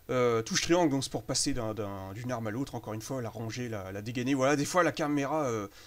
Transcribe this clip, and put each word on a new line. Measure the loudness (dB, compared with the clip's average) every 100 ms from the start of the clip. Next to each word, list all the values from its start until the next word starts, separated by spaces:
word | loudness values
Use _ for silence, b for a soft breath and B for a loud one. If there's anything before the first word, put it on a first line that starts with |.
| -2
Euh, | 2 4 4
touche | 2 0
triangle, | 4 6 6
donc | 2
c'est | -2
pour | -4
passer | -2 0 0
d'un, | 0 -2
d'un, | -2 -4 -6 -8
d'une | -8 -4
arme | -4 -2
à |
l'autre, | -4 -4
encore | -6 -6
une | -6
fois, | -6 -6
la | -6
ranger, | -6 -6 -6 -6
la, | -6 -6
la | -8
dégainer. | -6 -2 0
Voilà, | 4 4 4
des |
fois, | 2 2
la | 2
caméra, | 2 0 0 2 0
euh, | 0 -2 -4 B